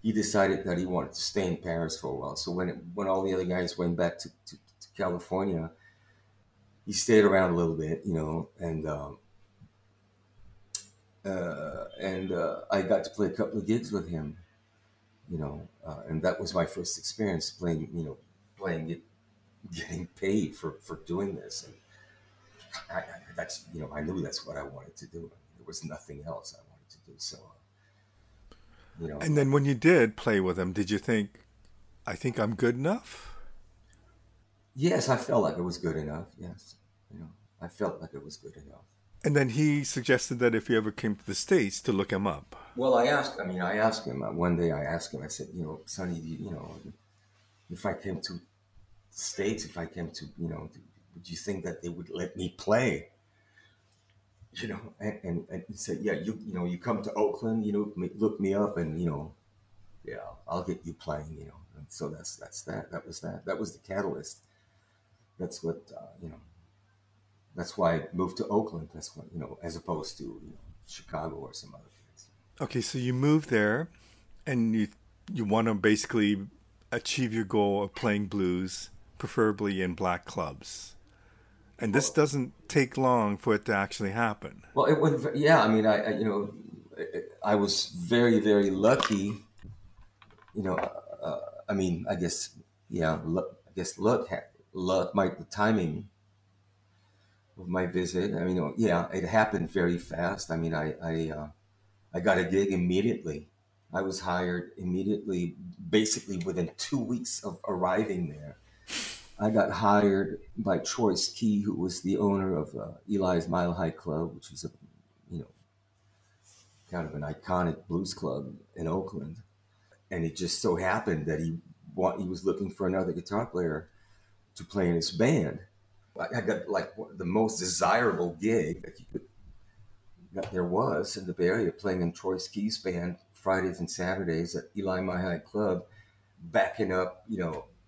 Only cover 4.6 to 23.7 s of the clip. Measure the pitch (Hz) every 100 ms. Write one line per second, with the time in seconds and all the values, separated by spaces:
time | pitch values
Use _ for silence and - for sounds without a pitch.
4.6 | _ _ - - 95 87 - 95 98 85
5.6 | 80 - - _ _ _ _ _ _ _
6.6 | _ _ - 101 - 110 101 98 92 85
7.6 | 85 80 78 80 101 82 78 82 - -
8.6 | 85 80 78 73 71 - _ _ _ _
9.6 | - _ _ _ _ _ _ _ - -
10.6 | - - - _ _ _ 98 92 90 73
11.6 | 78 - - - 95 92 95 87 82 -
12.6 | - 98 90 98 - - 95 - 104 110
13.6 | 101 117 117 104 85 82 73 76 - _
14.6 | _ _ _ _ _ _ - 85 71 76
15.6 | 80 _ 82 76 - 80 87 - - 90
16.6 | 85 - 85 - - - 107 85 - -
17.6 | 87 80 76 85 78 - _ _ _ _
18.6 | 95 82 80 85 - _ _ _ _ _
19.6 | - 85 - 82 85 - 98 107 78 -
20.6 | 80 - - 85 - 87 98 87 - -
21.6 | - - _ - - - _ _ _ -
22.6 | - - - - - - - - - -
23.6 | -